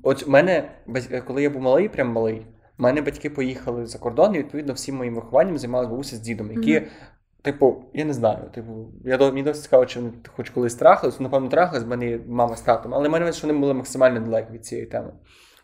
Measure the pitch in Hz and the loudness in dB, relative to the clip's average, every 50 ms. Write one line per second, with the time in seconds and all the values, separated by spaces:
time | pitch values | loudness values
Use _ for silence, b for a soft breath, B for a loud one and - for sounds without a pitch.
0 | - 131 135 131 - 147 135 139 165 190 180 151 - - - - - - 113 127 | 0 0 0 0 0 4 6 6 6 6 4 0 0 -4 -12 -20 -16 -8 -6 -6
1 | 123 - - 127 123 - 123 139 143 143 143 131 131 127 131 147 202 214 - - | -6 -4 -8 -8 -6 -6 -2 0 0 0 0 0 2 4 4 4 4 2 0 -2
2 | 135 120 113 113 113 110 110 110 110 - b b b b b - 123 123 135 151 | -2 -2 0 0 0 -2 -2 -4 -10 -16 b b b b b 2 2 2 2 4
3 | 143 147 147 - - 147 143 143 131 127 127 127 - 127 120 120 117 110 - - | 0 -4 -6 -6 -8 -8 -4 -2 -4 -2 -4 -6 -6 -6 -6 -6 -6 -8 -10 -6
4 | - 120 113 143 170 220 202 156 135 - - 147 151 139 123 - - - 135 131 | -6 -4 2 4 4 4 4 0 -4 -4 -8 -8 -6 -6 -8 -8 -8 -10 -8 -6
5 | 127 120 117 117 - - 123 139 175 196 170 139 120 120 123 127 127 113 117 127 | -6 -6 -6 -6 -8 0 4 4 4 4 0 -6 -6 -4 -4 -2 -2 -2 -6 -8
6 | 139 - 127 110 110 113 117 98 107 104 - - 220 147 160 151 156 B B B | -8 -10 -12 -12 -8 -8 -8 -6 -8 -8 -6 -4 0 2 2 2 0 B B B
7 | B B B B _ _ _ _ - 143 139 - 143 123 - - - - - 139 | B B B B _ _ _ _ -6 -6 0 4 4 4 4 2 -8 -14 -8 -6
8 | 156 151 139 120 113 107 104 - - - - 123 110 113 110 110 113 110 - - | -4 -4 -4 0 0 0 0 0 -8 -14 -14 -14 -14 -12 -12 -14 -14 -16 -18 -14
9 | - 127 131 131 139 139 135 135 139 151 147 147 - - 143 127 127 123 - 123 | -6 -2 2 4 4 4 4 0 -2 -2 -4 -4 -4 4 6 6 6 4 0 -8
10 | 123 117 113 - - - - - 120 - - 123 123 117 117 - - 165 196 - | -8 -8 -10 -12 -20 -20 -12 -12 -12 -8 -4 -2 -2 -2 -2 4 6 6 6 6
11 | - 131 - - 135 127 139 135 131 123 139 151 180 175 156 127 113 117 123 120 | 4 -2 -2 -2 -6 0 0 0 0 2 2 2 2 2 2 -4 -4 -4 -4 -4
12 | 123 120 117 117 - 120 120 123 120 120 120 - - - 117 113 - 117 127 135 | -4 -4 -4 -6 -8 -8 0 0 0 0 0 -4 0 2 2 2 0 -4 -4 -2
13 | 147 147 160 165 175 170 156 - - 151 151 147 143 143 135 127 120 - - 131 | 0 0 0 0 0 0 -4 -4 -2 -2 0 2 2 0 0 -2 -4 -6 0 4
14 | 131 127 120 113 110 117 113 113 113 - 113 113 - - 123 117 113 - 113 117 | 4 4 4 2 -4 -2 -2 -2 -4 -4 -12 -16 -14 -10 -10 -10 -10 -8 -8 -8
15 | 113 107 - - b b b b b b b b | -8 -8 -16 -18 b b b b b b b b